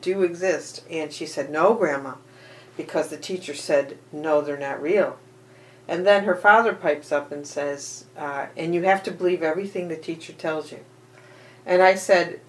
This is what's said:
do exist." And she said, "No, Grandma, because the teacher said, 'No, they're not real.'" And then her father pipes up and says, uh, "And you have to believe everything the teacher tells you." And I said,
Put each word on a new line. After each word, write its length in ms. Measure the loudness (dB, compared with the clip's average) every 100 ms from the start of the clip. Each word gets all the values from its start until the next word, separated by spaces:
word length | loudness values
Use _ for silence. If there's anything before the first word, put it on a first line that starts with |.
do 220 | -4 0
exist." 600 | 0 0 -2 -2 -6 -16 -10
And 240 | -8 -8
she 140 | -8 -8
said, 240 | -6 -4
"No, 240 | 2 4 4
Grandma, 400 | 0 -2 -6 -14 -20 -20 -20 -20 -16 -14
because 340 | -6 -4 -4
the 80 | -8
teacher 360 | -8 -8 -8
said, 460 | -8 0 0 0 -8 -14
'No, 300 | -6 2 2
they're 160 | 2 -4
not 240 | -6 -4
real.'" 380 | 0 2 2 -2 -18 -20 -20 -20 -20 -16 -6
And 200 | 2 4
then 160 | 4
her 120 | 4 4
father 380 | 6 6 6
pipes 380 | 0 0 -2 0
up 200 | -2 -2
and 140 | -10 -8
says, 600 | -6 -4 -6 -10 -16 -18 -10
uh, 300 | -8 -6 -8 -6
"And 160 | -2
you 80 | 2
have 220 | 2 2
to 80 | 0
believe 320 | -2 -2 0
everything 460 | 0 -2 -4 -6 -6
the 60 | -8
teacher 380 | -10 -12 -14
tells 380 | -8 -6 -6 -8
you." 80 | -14 -20 -20 -20 -20 -20 -20 -20 -10
And 200 | 2 6
I 100 | 6
said, 460 | 4 4 4 2 -6